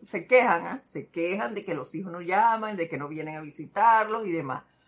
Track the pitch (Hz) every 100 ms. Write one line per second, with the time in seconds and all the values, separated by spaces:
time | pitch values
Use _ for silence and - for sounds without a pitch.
0 | 214 247 170 254 240 170 175 262 - 151
1 | - 170 170 202 233 202 196 151 127 160
2 | 190 175 175 190 233 226 214 196 156 143
3 | 143 156 156 156 151 - 147 196 226 226
4 | 214 226 208 165 139 120 - _